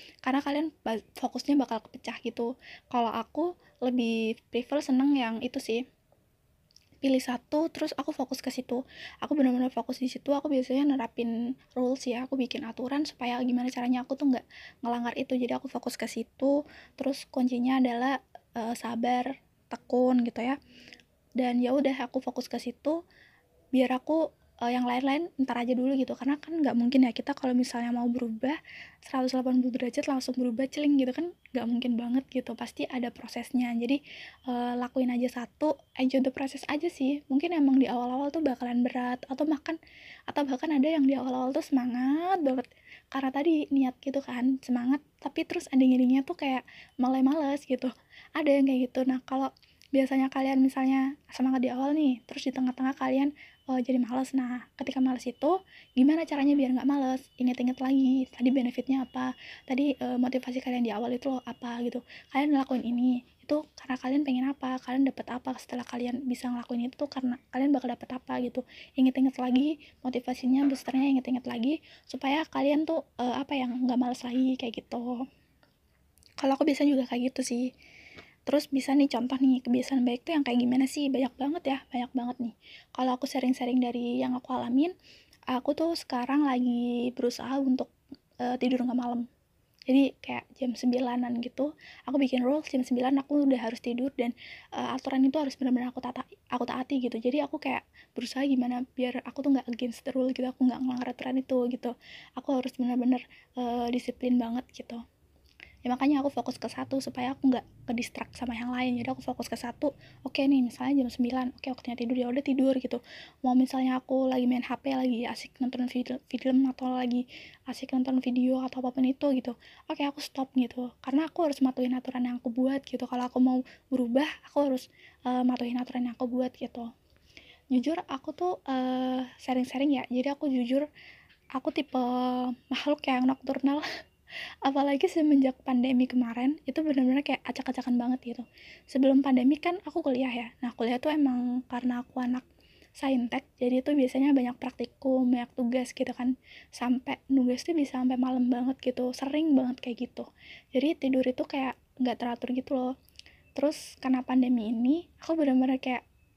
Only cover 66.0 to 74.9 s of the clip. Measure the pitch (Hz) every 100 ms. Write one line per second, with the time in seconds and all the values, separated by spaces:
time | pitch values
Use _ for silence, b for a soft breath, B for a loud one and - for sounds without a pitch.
66 | 247 254 269 247 254 240 233 240 240 -
67 | 285 277 262 247 _ 254 277 277 247 240
68 | - 254 - 254 247 254 - B B -
69 | 262 254 262 - 254 254 294 311 B _
70 | 262 254 254 254 254 262 285 269 - 262
71 | 277 262 254 254 247 240 240 311 B B
72 | - 262 262 285 320 269 269 294 311 320
73 | - - 247 247 277 277 247 247 254 247
74 | 247 247 247 247 262 254 240 220 -